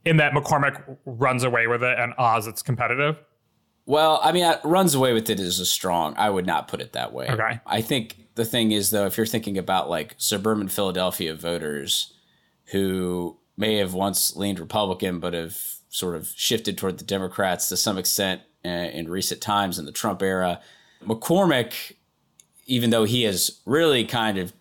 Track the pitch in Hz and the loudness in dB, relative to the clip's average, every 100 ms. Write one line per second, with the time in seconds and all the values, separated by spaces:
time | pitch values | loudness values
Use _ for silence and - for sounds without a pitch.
0 | 165 160 147 143 139 151 139 135 - 131 | 6 6 6 2 2 2 2 0 -16 -16
1 | - 117 135 127 127 120 117 120 127 123 | -12 0 2 2 2 2 2 2 2 2
2 | 120 123 120 110 107 107 - 123 117 127 | -2 2 2 2 0 -8 -4 -2 0 2
3 | 147 156 _ _ _ _ _ _ - 147 | 0 0 _ _ _ _ _ _ 0 4
4 | 156 156 151 175 170 - 143 180 185 139 | 6 6 4 4 2 2 2 4 4 4
5 | 131 113 113 95 90 90 90 - 92 87 | 4 2 0 -2 -2 -2 -2 -2 0 0
6 | 76 - 107 95 90 78 - - - - | 0 0 0 2 0 -2 -2 -10 -8 -6
7 | 58 62 64 113 110 117 - 107 113 139 | -6 -6 -4 -2 -2 -4 -4 -4 -2 -4
8 | 113 - _ - 113 123 110 107 98 107 | -4 -16 _ -6 -2 2 2 2 0 0
9 | 98 104 110 113 107 98 90 92 71 82 | 0 0 -2 -2 -4 -6 0 -2 0 -4
10 | 73 - - 104 107 107 95 - 98 90 | -6 -6 -4 0 0 0 -2 -2 -2 0
11 | 92 - 82 78 85 85 78 73 71 - | -2 -2 -6 -4 -4 -4 -4 -6 -4 -4
12 | - _ _ _ _ _ _ 98 95 92 | -4 _ _ _ _ _ _ -2 0 0
13 | 90 90 87 - _ - 107 107 95 92 | -2 -2 -4 -8 _ -4 0 2 0 0
14 | 98 92 - - 101 92 82 110 101 90 | 0 0 -2 -2 -4 -4 -4 -2 0 0
15 | 95 87 87 87 82 - - - _ - | -2 -2 -4 -6 -6 -10 -10 -12 _ -6
16 | 92 82 - - - 113 104 95 95 87 | -6 -6 -10 -4 -2 0 -2 -4 -4 -4
17 | - 98 92 - 95 87 - 90 - 95 | -4 -4 -2 0 0 0 -2 -2 -2 -2
18 | 92 - 95 90 _ _ 90 87 85 67 | -2 0 -2 -2 _ _ -6 -4 -4 -6
19 | 82 92 - - - 101 98 87 73 - | -6 -4 -4 -4 0 0 0 -4 -8 -4
20 | 113 95 95 95 90 87 - - _ _ | -4 0 0 2 0 -2 -10 -20 _ _
21 | - 113 - 175 185 131 113 - - - | -6 -4 2 4 4 2 0 -6 -12 -18
22 | _ _ _ _ _ _ - 123 117 117 | _ _ _ _ _ _ -2 0 4 4
23 | 110 123 110 90 - - - 147 165 131 | 4 2 2 0 -2 -4 0 4 4 4
24 | 110 120 110 98 90 - | 2 0 0 0 -4 -10